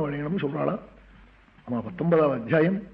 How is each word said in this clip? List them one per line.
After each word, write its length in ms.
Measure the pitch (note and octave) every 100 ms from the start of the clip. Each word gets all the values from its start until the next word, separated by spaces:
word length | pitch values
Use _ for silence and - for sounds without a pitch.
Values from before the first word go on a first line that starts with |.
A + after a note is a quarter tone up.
வளையணும்னு 400 | D3 C#3+ D3+ G3
சொல்றாளாம். 380 | C#3+ D3 C#3+ G#3 - - - - - _ _ - -
ஆமா, 120 | A#2+
பத்தொன்பதாவது 580 | G#2+ - E3+ E3 D3 B2+
அத்தியாயம் 380 | A2+ D#3+ E3+ G3 -